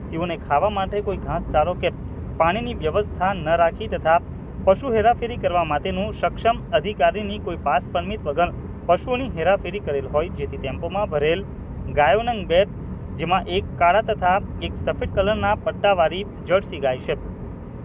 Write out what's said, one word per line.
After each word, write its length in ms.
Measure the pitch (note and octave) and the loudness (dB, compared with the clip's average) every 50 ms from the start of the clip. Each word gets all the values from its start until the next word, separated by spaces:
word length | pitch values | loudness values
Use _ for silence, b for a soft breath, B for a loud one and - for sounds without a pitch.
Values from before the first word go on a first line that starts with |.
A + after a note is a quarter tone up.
| - | -6
તેઓને 300 | - E3+ D#3+ E3+ F3+ E3 D3+ | -6 -4 -2 -2 -2 -2 -4
ખાવા 300 | - - D3+ C#3+ E3+ G#3 | -2 2 2 4 4 4
માટે 320 | G#3 G3 F#3+ F#3 G3 G#3 G#3 | 2 0 -2 -2 -2 -2 -2
કોઈ 180 | G#3+ F#3+ F3 | -2 -2 -4
ઘાસચારો 540 | - C#3 D3 E3+ - - - D#3 D3+ E3+ F3+ | -4 -4 -4 -4 -2 0 4 4 4 4 2
કે 140 | F#3 - E3+ D#3 - - - - - - - - | 0 0 -2 -2 -2 -8 -10 -10 -8 -8 -6 0
પાણીની 400 | - D#3+ E3 F3+ A3 A#3+ B3 A#3 | 2 2 2 2 0 -2 -4 -6
વ્યવસ્થા 560 | - D3+ D#3 D3+ G3 G#3 - - - F3 F#3+ G3+ | -4 -2 0 0 0 0 -2 -2 -2 0 0 0
ન 160 | F#3 D#3 D3+ E3 | 0 0 2 4
રાખી 320 | E3+ E3+ E3 E3+ - A3 G#3+ | 4 4 4 2 -2 -6 -6
તથા 320 | F#3+ E3 C3 D#3+ D#3+ F3 - - - - - - - - - | -4 -2 2 4 4 4 2 0 -12 -12 -12 -12 -8 -2 4
પશુ 320 | F#3 G3 F#3+ - C#4 A3+ | 4 4 4 4 0 2
હેરાફેરી 480 | A3 G3+ A3+ F3+ - A#3 A#3 A#3+ A#3 G3+ | 4 4 4 4 2 0 -6 -4 -2 -2
કરવા 220 | F#3 F3 F3 E3+ | 0 2 2 2
માટેનું 500 | D#3 D3 D3 - F#3+ F#3 F#3 G3 A3 - | 2 0 -2 -2 -2 -2 -2 -2 -4 -4
સક્ષમ 480 | - - F3 - - - A3 A#3 - - - - | 0 -2 -2 0 2 2 2 2 0 -2 0 0
અધિકારીની 680 | D#3 D3 G3+ G#3+ E3+ F#3 E3+ E3+ G3+ G#3+ G3+ G#3 G#3+ | 0 0 0 0 2 4 4 4 2 -2 -6 -6 -6
કોઈ 200 | G3+ - E3+ D#3+ - | -6 -6 -6 -4 0
પાસ 260 | C#3 D3 F3 F3+ - | 2 0 0 0 0
પરમિટ 320 | - F3+ F3 F#3 G#3+ G#3+ - | -4 -4 -4 -4 -6 -6 -4
વગર 300 | D#3 C#3+ D3+ F3 E3+ - - - - - - - | -4 0 0 0 0 0 -6 -10 -10 -12 -6 0
પશુઓની 440 | - E3+ F3 - - B3 B3 C4+ A#3+ F3 | 2 2 2 2 -2 -2 -2 -2 -4 -2
હેરાફેરી 480 | E3+ D#3+ E3+ G3 G3 - F3 F3 G3+ | 0 2 4 4 2 2 -2 -6 -6
કરેલ 280 | - E3+ D3 C#3 C3+ C3 | -4 -2 -2 -2 -2 0
હોય, 220 | C3+ D3 D#3+ F3+ | 0 0 0 0
જેથી 280 | - - C#3+ C3+ C3+ C3 | -4 -6 -6 -6 -6 -6
ટેમ્પોમાં 540 | B2+ C3+ B2+ - - E3+ F3+ G3 G#3 G3+ - | -6 -6 -6 -4 -6 -4 -2 -2 -2 0 0
ભરેલ 320 | D3 C#3+ D3+ E3 F#3 G3 C3+ - - - - - - - - C3 | 2 2 2 2 2 -2 -6 -10 -12 -10 -10 -10 -8 -8 -4 2
ગાયો 320 | C#3+ C#3+ D3+ F3+ G#3+ A#3 | 4 6 6 6 4 2
નંગ 180 | A#3+ - G#3+ F3+ | 0 -2 -2 -2
બે, 140 | D#3 D#3+ F3 G3+ F#3+ - - - - - - - - - | 2 4 4 4 4 2 -10 -10 -10 -10 -10 -10 -10 -8
જેમાં 320 | C3 D3+ D#3+ F3+ F#3+ F3+ E3+ | -4 -2 0 0 0 0 0
એક 220 | F3 F#3+ G3 - - | -2 -2 -2 -4 -2
કાળા 260 | C3 F3 E3+ F3+ G#3 A3+ | 2 4 6 6 6 4
તથા 320 | - G#3+ - F#3 F3+ F#3 G3+ F#3+ - - - | 2 -2 0 2 2 2 2 2 -2 -8 -6
એક 140 | - E3 - | -6 -6 -6
સફેદ 380 | - - - D#3 - B3+ - - | -4 -4 -4 -2 -2 -4 -4 0
કલરના 400 | - F#3+ G3 A3 G#3 G3+ G3+ G#3 G#3 | 0 2 2 2 2 2 2 0 0
પટ્ટાવાળી 640 | - G#3+ G#3 F3+ - G3+ G3+ F3+ E3 D#3 D#3+ F#3 G3+ - - - - | 0 -4 -4 2 4 4 6 6 4 4 2 0 -6 -6 -8 -8 -2
જર્સી 360 | C3+ E3+ G3 G3+ - F3+ D3+ | 2 2 2 2 0 -6 -2
ગાય 240 | C3+ C3+ B2+ B2+ - | 0 0 0 0 -2
છે, 100 | - D#3 B2 - - - - - - - - - - - - | -4 -4 -4 -4 -8 -10 -10 -10 -10 -10 -12 -12 -12 -12 -12